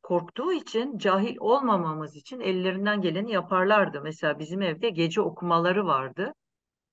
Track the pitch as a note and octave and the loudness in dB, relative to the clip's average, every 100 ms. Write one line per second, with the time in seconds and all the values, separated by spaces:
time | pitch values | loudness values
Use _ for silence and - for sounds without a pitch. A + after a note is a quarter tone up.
0 | - F3 E3+ - D#4 E4+ - A3 C4 G#3+ | -2 -2 -2 -4 -2 -2 -2 -2 -2 -2
1 | G3+ F#3+ A#3 - G#3 C4+ B3+ G3 E3 D#3 | 2 2 2 0 2 4 4 2 0 -4
2 | D3+ D3 - B3+ G3+ F#3 F#3 F#3 G3+ G#3 | -8 -14 -16 -6 -2 0 0 0 0 0
3 | F3+ E3 A3+ G3 E3+ F#3 F#3 G#3+ E3+ C#3+ | 0 0 -2 -2 0 2 4 4 4 -2
4 | D3+ D#3 D#3 C#3+ D#3 F#3+ F#3 D#3+ A#3 E3 | -8 -4 -2 -2 -6 -4 -4 -2 -2 0
5 | E3 G#3 E3+ E3+ F3 E3+ E3+ F#3+ F#3 C3+ | 0 0 -2 -2 0 2 4 2 2 0
6 | C3 B2 A3+ - _ _ _ _ _ | -2 -6 -6 -8 _ _ _ _ _